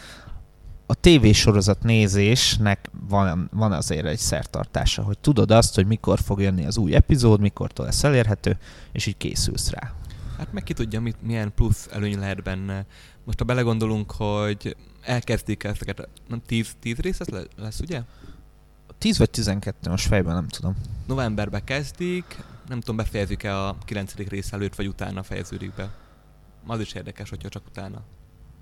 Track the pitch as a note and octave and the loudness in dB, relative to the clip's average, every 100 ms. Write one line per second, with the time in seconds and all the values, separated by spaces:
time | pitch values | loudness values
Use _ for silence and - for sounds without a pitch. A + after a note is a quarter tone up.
0 | - - - - - - - - - - | -20 -18 -16 -16 -16 -20 -18 -10 -4 6
1 | F3+ D3+ G#2+ G2+ A#2+ G2+ G2 G2 A2+ A2 | 8 10 8 8 6 6 4 2 4 4
2 | G2+ G2+ G2+ B2+ - - G#2 G2 - - | 4 4 4 4 2 2 2 0 -4 -12
3 | G2 G2+ F#2+ E2+ - G2+ G#2+ D#2 - D#2 | 0 2 2 0 -2 0 0 0 -2 -2
4 | D#2 D2+ - D2+ - - - - - - | -2 -2 -2 -2 -4 -6 -4 0 0 0
5 | G2+ G2+ - C#3 G2+ A2+ - - F#2+ A2+ | -2 0 2 4 8 8 6 4 2 2
6 | - G2 - G2 G2 F#2 D2+ A2+ G2 D3 | 2 0 0 0 2 0 0 0 2 2
7 | - C#3+ A#2 G2+ G2+ - - - A#2+ - | 4 4 6 6 4 -2 -8 -6 -4 0
8 | D3 B2+ G#2+ G2+ F#2+ F#2+ - - - - | 4 4 2 0 0 -2 -6 -20 -10 -6
9 | G#2+ - - - - - - - - - | -4 -4 -4 -2 -2 0 -2 -4 -10 -12
10 | - - - - - G3+ - D#3+ A2+ A2 | -12 -12 -10 -10 -8 -8 -6 -2 -2 -2
11 | A#2 A2+ A2+ A2+ G#2 - A2+ - - G#2 | -4 -4 -4 -2 0 4 4 4 -2 -4
12 | G#2 G2+ G2 F#2+ F#2+ F#2+ G2 G2 G2 - | -2 -2 -4 -4 -6 -6 -6 -6 -8 -14
13 | - - - G2+ A#2 B2+ A#2 A2+ A2 G#2+ | -20 -14 -6 -2 0 2 2 2 0 0
14 | G#2 - G#2 G#2 G#2 G#2 - - - - | -4 -4 -2 0 -2 -4 -8 -12 -18 -12
15 | - A#2+ - A2 - G#2 G#2 G#2 G2 - | -4 -4 0 -2 -2 -4 -4 -6 -6 -8
16 | - - - A#2+ - A#2 G#2+ - A#2 A#2 | -10 -16 -10 -10 -2 -2 -2 -6 -8 -4
17 | F3+ - F3 G2 - - G#2+ - D#3+ C#3+ | -4 -4 -6 -10 -10 -12 -10 -8 -8 -8
18 | A#2 - - - - - _ _ - - | -10 -16 -20 -20 -20 -20 _ _ -20 -2
19 | A3+ G3 A2+ - G2+ G2 F#2+ - - F#2 | 0 4 4 2 -2 -2 -4 -6 -2 0
20 | - G#2 F2 F2 D2 - F2+ G2 - - | 2 2 2 0 -2 -4 -4 -4 -6 -8
21 | - C3+ A#2 G#2+ G#2 G2+ - C#3 C#3 - | -4 -2 -2 -2 -2 -4 -4 -4 -4 -6
22 | F3+ F3+ F3 - - - - B2 A#2 A2 | -4 -4 -6 -14 -16 -16 -10 -8 -4 -2
23 | G#2 G#2+ G2 G2 G#2 G2 G2 - - G#2 | -2 -2 -2 -4 -4 -2 -4 -6 -6 -6
24 | F#2+ - G2+ G2 - G2+ G2 - G2 - | -6 -8 -8 -6 -6 -4 -6 -4 -6 -6
25 | G2 F#2+ - F#2+ F#2 G2 F#2+ F#2+ F#2+ - | -8 -8 -8 -8 -8 -10 -10 -10 -10 -12
26 | - - - - - - - A2+ G2+ F#2+ | -20 -20 -20 -20 -20 -18 -8 -8 -6 -10
27 | G#2 - G2+ - G2+ G2+ - - G2 G#2 | -12 -14 -12 -12 -12 -14 -14 -14 -14 -14
28 | - - - - - - | -18 -20 -20 -20 -20 -20